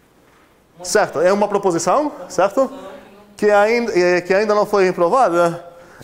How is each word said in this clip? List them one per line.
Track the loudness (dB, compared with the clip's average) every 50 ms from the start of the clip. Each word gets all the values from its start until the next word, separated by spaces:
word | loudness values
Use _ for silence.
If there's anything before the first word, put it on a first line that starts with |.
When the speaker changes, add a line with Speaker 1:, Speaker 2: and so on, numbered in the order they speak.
| _ _ _ _ _ _ _ _ _ _ _ _ _ _ _
Speaker 1:
Uma | -16 -8
Speaker 2:
Certo, | -2 0 0 0 0 -2 0
é | 0 0
uma | 2 0 0
proposição, | -2 -2 -2 0 -2 -2 0 0 0 0 0 -2 -4 -8 -12 -16 -8
certo? | -2 -2 -2 0 0 -2 -2
Speaker 1:
proposição | -2 -6 -12 -18 -18 -20 -20 -20 -20 -20 -20 -20 -20 -8
que | -2 0
não | 2
Speaker 2:
Que |
ainda, | 4 4 4 2 0 0 -2 0 0
eh, | 2 2 2 2 0
que | 0 0 0
ainda | 0 2 2
não | 2 0 0
foi | 0 2 2 2 0
provada. | 2 0 0 2 2 2 2 2 2 2 0 0 -2 -4 -12 -18 -20 -20 -20 -20 -20 -20